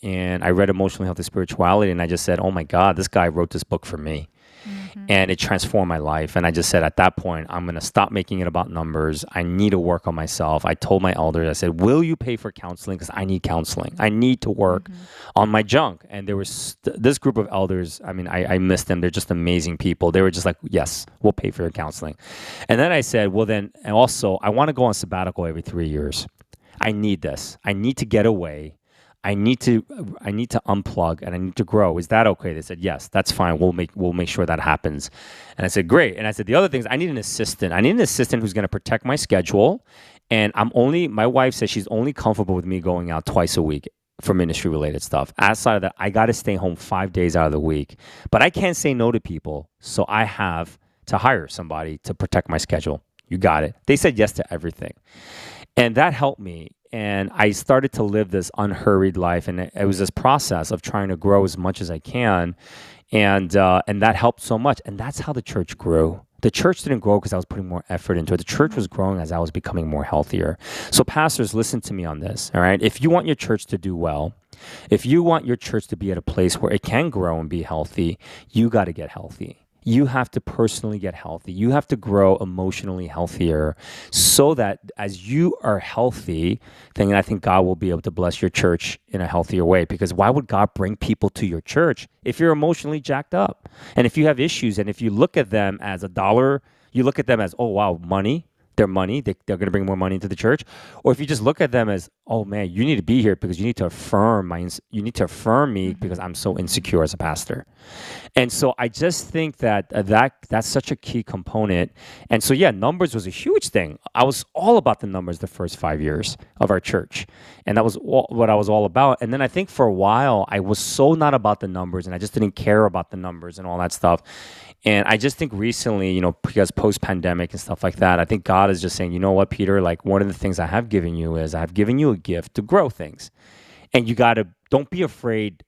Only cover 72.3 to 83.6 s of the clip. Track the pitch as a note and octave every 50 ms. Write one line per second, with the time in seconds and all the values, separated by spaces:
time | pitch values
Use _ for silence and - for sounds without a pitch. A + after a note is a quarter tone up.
72.3 | A2 - - - - F2 F2 F#2 F#2+ F#2+ G#2+ A#2 - - B2+ E3 E3 F3+ - D#3+
73.3 | D3 - - - A2+ G#2 - - - F#2+ E2 G2 F2+ E2 E2+ E2 D2+ D2 D2+ -
74.3 | - _ _ _ - - - - - - - - - G2+ - A#2+ C#3 E3+ E3+ E3+
75.3 | E3 D#3+ - B2 A#2+ - - - - A2 - - - E2+ G2 G2 F#2 F2 - -
76.3 | - - F#2 F2+ - - - - - G2+ - - A2+ A#2+ D#3+ E3+ - G2+ F#2 E2+
77.3 | E2 D#2+ D#2+ D#2+ F2 E2+ E2 - E2 D#2+ D#2 - - - F2+ E2+ E2 - - -
78.3 | - - - _ - A2 A2+ A#2 A2+ A2+ F#2+ F2 E2 D#2+ D#2+ - - - - -
79.3 | - - - - - _ _ _ _ _ - B2 A2+ B2+ C#3+ C3 B2+ C3 B2 -
80.3 | - - - - - - A2+ A2 - - - A2 G#2+ G2+ F#2 F#2+ F2 - - D#2+
81.3 | D#2+ E2+ - - F2+ F#2 G#2+ A#2+ C3+ D3 D3 - D3 A2 - A2+ G2+ G2+ G2 F#2+
82.3 | F#2+ - G#2 F#2 F2+ F#2 F#2 F#2+ F#2 - - G2 F#2 F#2 F2+ E2 D2+ E2 F2 E2+
83.3 | - - F2+ E2 D#2+ D#2